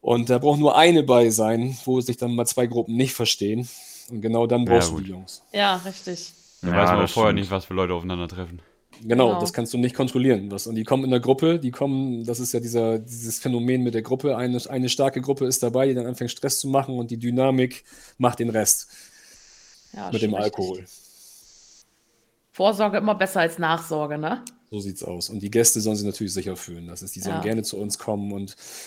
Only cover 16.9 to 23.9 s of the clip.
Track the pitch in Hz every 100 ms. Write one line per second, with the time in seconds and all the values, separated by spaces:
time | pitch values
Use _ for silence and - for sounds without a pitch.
16.9 | 127 117 117 120 123 131 131 127 - _
17.9 | - - _ 123 117 117 110 104 - -
18.9 | - - - - - - - - _ _
19.9 | - 95 107 107 101 104 - 92 92 92
20.9 | - - - - - - - _ - _
21.9 | _ _ _ _ _ _ - 196 202 208
22.9 | 196 208 208 190 190 165 165 165 165 165